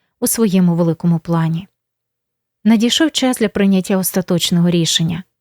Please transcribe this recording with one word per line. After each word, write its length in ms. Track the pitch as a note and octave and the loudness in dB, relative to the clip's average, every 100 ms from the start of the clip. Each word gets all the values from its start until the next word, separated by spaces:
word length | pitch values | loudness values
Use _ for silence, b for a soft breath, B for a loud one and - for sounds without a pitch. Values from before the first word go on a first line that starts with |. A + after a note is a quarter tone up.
| _ - | _ -6
у 80 | B3 | -4
своєму 480 | - A3+ F#3 F3+ E3+ | 0 0 2 2 2
великому 440 | E3+ D#3+ F3 E3 | 0 0 0 -2
плані. 480 | - E3+ D#3+ E3 G3 _ _ _ _ _ _ _ _ _ G#3 | 0 -2 -2 -4 -8 _ _ _ _ _ _ _ _ _ 0
Надійшов 460 | A3+ A#3 - D#4+ | 2 2 0 -2
час 260 | - C4 B3+ | 0 -2 0
для 120 | G#3 | -2
прийняття 480 | G3+ G3 F#3+ F3+ F#3+ | 0 0 0 0 -2
остаточного 720 | F#3 - F3+ F3 - F3 F3 | -2 -4 -2 -2 0 0 2
рішення, 540 | E3+ D#3+ - E3 E3+ - _ | 0 0 -2 -2 -4 -10 _